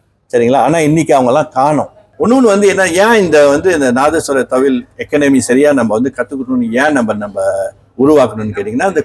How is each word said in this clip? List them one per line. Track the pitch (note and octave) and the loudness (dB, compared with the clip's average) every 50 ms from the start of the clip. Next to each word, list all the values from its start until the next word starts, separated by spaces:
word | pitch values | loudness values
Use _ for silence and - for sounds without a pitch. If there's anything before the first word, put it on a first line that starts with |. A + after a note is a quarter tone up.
| _ _ _ _ _ _ | _ _ _ _ _ _
சரிங்களா? | - B2 A#2+ A#2 C3 | -2 0 0 2 2
ஆனா | C#3 A2+ C3 D#3 E3+ | 2 2 0 0 0
இன்னைக்கு | D#3 D3 D#3 E3 D#3 - D#3 | 0 0 0 0 0 2 2
அவங்கெல்லாம் | C#3 C3 B2 B2 D3+ D3+ D3+ | 2 2 2 0 0 -2 -2
காணோம். | - B2+ C3+ D3 D3+ C#3 A2+ - - - _ _ _ - | -2 -2 0 0 0 -2 -4 -6 -12 -20 _ _ _ -6
ஒண்ணு | D3 G3+ B3 C4+ B3+ | -2 0 2 2 2
வந்து | A3+ G3 G3+ G#3 G3 | 2 2 2 2 2
என்ன, | F3+ F#3+ F#3+ F3+ E3 | 2 2 0 0 0
ஏன் | F3+ G3 A3 A#3 | 2 2 2 4
இந்த | A3 G3 E3+ D3 D3+ D3 C#3+ | 2 2 2 4 4 4 4
வந்து | C#3 D3 D#3+ F#3+ F3 | 2 2 0 0 0
இந்த | D#3 C#3 C3 A#2+ | 0 0 0 0
நாதஸ்வர | B2+ C#3 D#3 D#3+ D#3+ - - C#3 C3+ A#2+ | 0 0 0 0 -2 -2 -2 -2 -2 -2
தவில் | - C3 B2+ C3 C#3 C3 B2 A#2+ - _ - | -2 -2 0 0 0 0 -2 -4 -8 _ -14
அகாடமி | A#2+ - - D3 D3 C#3 C#3 C3 | -8 -4 -2 0 0 2 2 0
சரியா | A2+ - B2 C3 C#3+ D3 D3 | 0 0 2 2 2 2 2
நம்ம | C3+ A#2 A2+ - | 2 0 0 -2
வந்து | - B2+ C3+ - | -2 -2 -4 -4
கத்துக்கணும்னு | - A#2+ - C#3+ C3+ C3 A#2+ C3 B2 A#2+ A2+ A2 | -6 -8 -8 -8 -10 -8 -6 -4 -4 -4 -2 -2
ஏன் | B2 C#3 D#3 D3+ | -2 0 0 0
நம்ம, | C3+ A#2 A2 G#2+ | 0 -2 -2 -4
நம்ம | G#2 G#2 G2+ F#2+ G2 F#2+ G2 F#2+ F#2+ G2 F#2+ - _ _ _ _ - | -6 -8 -8 -8 -6 -4 -4 -4 -4 -6 -8 -10 _ _ _ _ 0
உருவாக்கணும்னு | B2 C#3+ D#3 D3 C3 A2+ G#2+ A2+ G#2+ G#2+ G#2 | 2 2 4 4 2 2 -2 -6 -8 -8 -8
கேட்டீங்கன்னா, | - G2+ G#2 G#2+ B2+ E3+ G3 | -8 -8 -6 -4 -4 -4 -2
இந்த | F#3 D#3 | -2 -4